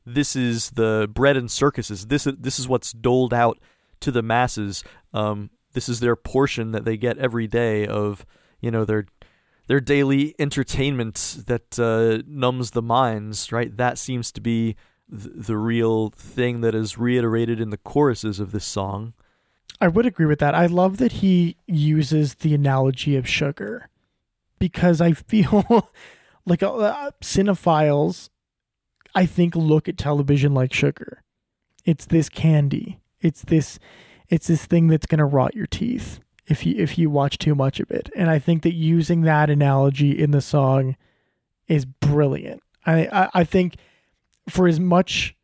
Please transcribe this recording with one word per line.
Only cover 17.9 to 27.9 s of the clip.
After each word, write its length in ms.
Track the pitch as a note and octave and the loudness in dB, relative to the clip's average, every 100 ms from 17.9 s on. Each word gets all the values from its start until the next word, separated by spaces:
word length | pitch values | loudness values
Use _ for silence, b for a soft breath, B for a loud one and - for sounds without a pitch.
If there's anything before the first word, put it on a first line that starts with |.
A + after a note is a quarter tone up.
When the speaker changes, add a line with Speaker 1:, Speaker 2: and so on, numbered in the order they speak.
| C#3+ D3 A2+ A2 G2 | 2 2 2 -4 -6
Speaker 1:
of 140 | G2 | -6
this 120 | G#2 - | -6 -6
song. 480 | G#2 G2 G2 A#2 - _ _ _ _ - - | -4 -4 -6 -10 -16 _ _ _ _ -20 -2
Speaker 2:
I 60 | F3+ | 0
would 180 | F3+ B3+ | 2 0
agree 200 | - D#3+ | 2 0
with 140 | D3 | 2
that. 160 | C#3+ D#3+ | 2 2
I 100 | F3 | 2
love 320 | F3 F#3+ G3 | 2 0 2
that 160 | B3 | -2
he 420 | - G3 F3+ E3+ - - | 0 2 4 2 -2 -4
uses 720 | D#3+ D3+ D#3 C3 D#3 D3 - | 0 2 2 2 0 0 -2
the 180 | D#3+ | 0
analogy 640 | D3 C#3 C3+ C3+ C3 D3+ C#3 | 2 2 2 2 0 0 -2
of 120 | B2 | -2
sugar 640 | - C#3+ C#3 G#3 A#3+ - _ _ _ _ _ _ - | -4 -4 -6 -10 -12 -16 _ _ _ _ _ _ -4
because 400 | F3+ - F3+ D#3+ | -4 2 2 4
I 140 | E3+ | 2
feel 760 | D#3+ - A3 D3+ G#3 - A#3 - B B B | 0 0 2 4 2 4 2 2 B B B
<laughs> 260 | B B - | B B -2
like, 160 | F3 | 0
uh, 140 | G3 B3+ | 0 0
uh, 360 | G#3 - C#4+ - | -2 -2 -8 -10
cinephiles, 1080 | - - G3+ F3+ F3 D#3 D3+ | -4 0 0 0 2 4 4